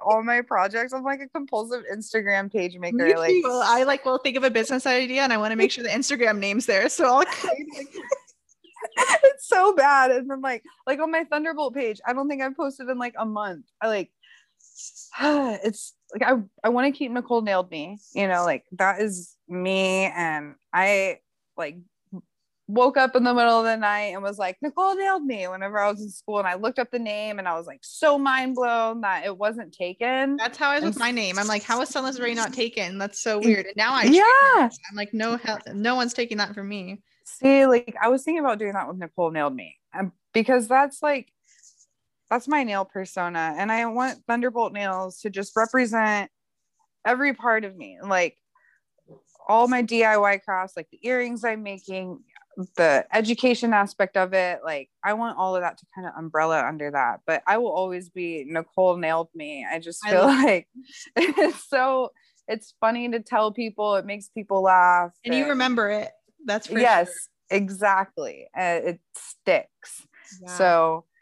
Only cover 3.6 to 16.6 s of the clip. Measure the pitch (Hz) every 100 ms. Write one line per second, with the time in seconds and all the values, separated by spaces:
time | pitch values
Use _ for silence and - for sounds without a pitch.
3.6 | 214 240 262 269 262 254 269 247 254 226
4.6 | 226 254 269 247 254 262 269 220 214 220
5.6 | 233 247 - 226 277 277 233 208 196 202
6.6 | - 196 254 - 269 262 359 - 339 285
7.6 | 294 277 277 - - 539 _ _ _ _
8.6 | _ - 440 - - 640 539 554 - 381
9.6 | 392 349 277 277 254 254 262 269 269 233
10.6 | - _ - 285 320 330 311 302 320 302
11.6 | 269 269 233 208 226 254 285 277 269 269
12.6 | 277 277 247 247 240 214 220 214 202 160
13.6 | - - 220 208 170 _ _ _ _ _
14.6 | _ - - - - - 285 294 262 196
15.6 | 214 - - _ _ 214 254 254 196 _